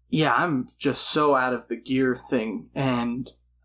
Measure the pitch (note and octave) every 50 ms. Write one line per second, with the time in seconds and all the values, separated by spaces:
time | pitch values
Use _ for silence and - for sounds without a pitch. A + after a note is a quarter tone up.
0 | _ - - D#3 D#3 C#3 A#2 C3 E3 F3 D3+ B2+ A#2+ - - - - C#3+ B2 -
1 | - - - D3+ D3+ D3 C#3 B2+ B2+ B2+ B2 A#2 - - A#2+ A#2 - - C3 C3
2 | C3+ B2+ A#2+ A#2+ - - C#3 A#2+ A2 - - A#2 - - - D3 C#3 C3 B2 A#2+
3 | A#2+ A#2+ A#2+ B2+ B2+ - - _ _ _ _ _